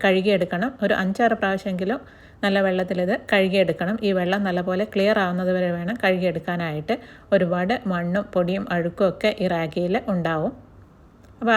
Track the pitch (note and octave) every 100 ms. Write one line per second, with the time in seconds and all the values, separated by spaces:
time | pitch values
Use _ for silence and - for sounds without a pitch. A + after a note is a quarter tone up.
0 | G3 F#3+ G3 F#3+ F3 F3 B3 - G3 -
1 | F#3 G3 A#3 A3 G3 F#3+ G3+ F3+ F#3+ C4
2 | - - - - G3+ G3 G3 F#3 F#3 F3+
3 | F3+ C4+ - G3+ F#3+ G3 E3+ D#3+ F3 A3
4 | G#3 F#3 F3+ G3+ G3 F3 F3+ F#3 G#3+ G3+
5 | G3 G#3+ F3+ F3+ F#3 F#3 F3+ E3+ F3 B3
6 | F#3+ F#3 F3+ E3 F3+ F3 E3 D3+ D3+ B3+
7 | - - - G3 F3 F3+ F#3 B3+ F#3+ F3
8 | F3 F#3+ G#3 F#3 F3 G3 G3+ F3 E3+ F3
9 | F#3+ F3+ G#3+ - F#3 E3+ D#3+ F3 F3+ A3
10 | - F3+ E3 D#3+ F#3+ - - - - -
11 | - - - - A#3